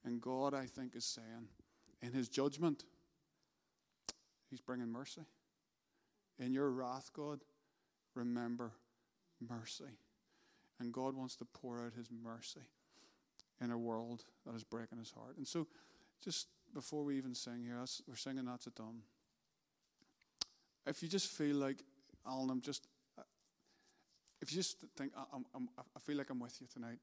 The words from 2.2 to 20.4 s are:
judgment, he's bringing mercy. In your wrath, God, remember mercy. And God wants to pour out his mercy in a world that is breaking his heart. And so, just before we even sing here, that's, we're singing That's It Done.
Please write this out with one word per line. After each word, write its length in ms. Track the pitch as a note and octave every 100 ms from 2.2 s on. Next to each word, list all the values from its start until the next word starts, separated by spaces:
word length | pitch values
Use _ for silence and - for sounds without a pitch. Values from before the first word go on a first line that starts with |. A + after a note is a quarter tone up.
| A#2+
judgment, 560 | - C#3 C#3 E3 D3 - - _ _ _ _ _ _ _ _ _ _ - - _ _ _
he's 120 | B2+
bringing 300 | - B2+ A#2+
mercy. 300 | A#2 C3+ - D#3+ - _ _ _ _ _ _ _ _ _ -
In 140 | B2+
your 160 | C3 C#3+
wrath, 420 | B2+ B2 C3 -
God, 280 | - D3 C#3+ - _ _ _ _ _ _ -
remember 560 | A#2+ A#2+ A#2+ A#2+ A#2 A2 _ _ _ _ _ _
mercy. 580 | A#2 A#2 A2+ - - G#2+ - _ _ _ - - _ _
And 140 | A#2+
God 220 | A#2+ C3 C3+
wants 200 | B2+ -
to 80 | A#2+
pour 340 | - B2+ A#2+
out 100 | A#2+ A#2
his 120 | A#2
mercy 500 | A#2 A#2 A2+ A2+ - C3 _ _ - - _ _ _ - _
in 100 | B2
a 60 | A#2
world 460 | A#2 A2 A#2 A#2+ - - -
that 100 | A#2
is 80 |
breaking 360 | A2 A2+ A2+ A#2+
his 120 | A2
heart. 260 | A2+ A#2 C#3+
And 100 | C3+
so, 200 | E3+ D#3 - - - - _
just 240 | - D#3 - - -
before 300 | D3+ - D3+
we 140 | D3 C#3
even 160 | C3
sing 300 | B2 - A#2+
here, 140 | A#2+ A#2+
that's, 220 | B2+ - -
we're 80 | A#2+
singing 300 | - C3 B2+
That's 220 | B2 B2
It 80 | -
Done. 260 | A2 A#2 G#2+ _ _ _ _ _ _ _ _ _ - _ _ _